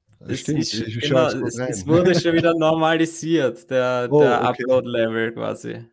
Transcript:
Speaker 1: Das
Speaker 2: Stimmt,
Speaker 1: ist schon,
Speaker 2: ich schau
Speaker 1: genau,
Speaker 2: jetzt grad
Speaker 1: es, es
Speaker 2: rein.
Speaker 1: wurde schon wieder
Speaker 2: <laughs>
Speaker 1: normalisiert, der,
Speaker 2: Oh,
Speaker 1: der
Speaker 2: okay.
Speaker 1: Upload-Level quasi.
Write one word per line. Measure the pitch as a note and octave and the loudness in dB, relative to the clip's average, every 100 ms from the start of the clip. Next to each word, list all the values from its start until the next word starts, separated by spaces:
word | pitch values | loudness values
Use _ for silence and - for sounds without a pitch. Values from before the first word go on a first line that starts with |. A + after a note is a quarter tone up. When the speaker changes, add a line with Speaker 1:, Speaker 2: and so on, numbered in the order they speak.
| _ _ | _ _
Speaker 1:
Das | - C3 | -8 -6
Speaker 2:
Stimmt, | - D3 | -2 -2
Speaker 1:
ist | A2+ A2 | -2 -4
schon, | A2+ | -6
Speaker 2:
ich | A#2 D3 | -6 0
schau | |
Speaker 1:
genau, | C3 | 2
Speaker 2:
jetzt | B2+ | 2
grad | B2 B2+ | -2 -6
Speaker 1:
es, | |
es | B2 B2+ A2 | -6 -6 -6
Speaker 2:
rein. | A2+ | 2
Speaker 1:
wurde | E3 F3+ F3 | 4 4 2
schon | E3+ | 2
wieder | E3 E3 | 2 2
Speaker 2:
<laughs> | E3 | 2
Speaker 1:
normalisiert, | D#3 D#3+ D#3+ D#3+ D#3+ - D#3 E3 B2+ A#2 - | 2 2 2 2 0 -4 0 0 0 -4 -4
der, | B2+ B2+ B2 B2 | -2 0 -2 2
Speaker 2:
Oh, | D3 | 4
Speaker 1:
der | C#3 A#2+ B2 | 4 4 0
Speaker 2:
okay. | B2 | -2
Speaker 1:
Upload-Level | B2 B2+ B2 A#2+ A2+ A2+ A2+ | 0 0 0 -2 0 0 -2
quasi. | A#2 A2 G#2+ A#2 A2+ A#2 | -4 -6 -6 -10 -12 -16